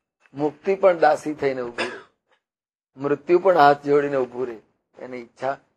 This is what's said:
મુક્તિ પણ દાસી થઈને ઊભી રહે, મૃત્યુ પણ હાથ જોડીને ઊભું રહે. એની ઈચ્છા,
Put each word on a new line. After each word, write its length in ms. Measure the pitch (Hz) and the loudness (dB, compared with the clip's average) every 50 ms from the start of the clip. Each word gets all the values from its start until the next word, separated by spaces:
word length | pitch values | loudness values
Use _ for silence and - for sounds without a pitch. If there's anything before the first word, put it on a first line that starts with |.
| _ _ _ _ _ _ - | _ _ _ _ _ _ -8
મુક્તિ 400 | 135 147 151 143 - - 196 196 | -6 -6 -6 -6 -6 -4 -4 -2
પણ 240 | 196 - 190 175 165 | 2 2 2 4 4
દાસી 360 | 156 151 151 135 - 151 151 | 2 2 2 0 -4 -8 -8
થઈને 260 | 143 143 139 131 131 | -4 -4 -4 -4 -4
ઊભી 300 | 123 120 120 - 120 123 | -8 -10 -8 -8 -8 -8
રહે, 80 | 113 101 - _ _ _ _ _ _ _ _ _ _ _ _ _ _ _ _ _ _ | -10 -14 -20 _ _ _ _ _ _ _ _ _ _ _ _ _ _ _ _ _ _
મૃત્યુ 420 | 131 135 143 147 143 - - 175 175 | -10 -6 -4 -4 -4 0 0 0 2
પણ 180 | 180 190 180 | 4 4 4
હાથ 260 | 165 143 143 147 147 - | 6 6 6 4 4 0
જોડીને 340 | 143 143 147 143 143 143 | 0 0 0 0 0 -2
ઊભું 300 | 135 127 120 120 120 127 | -4 -4 -4 -6 -8 -8
રહે. 140 | 120 113 104 - _ _ _ _ _ _ - | -8 -10 -14 -18 _ _ _ _ _ _ -20
એની 180 | 131 127 127 | -18 -16 -16
ઈચ્છા, 420 | 127 120 113 _ _ 131 131 139 135 _ _ _ | -16 -18 -20 _ _ -8 -8 -8 -8 _ _ _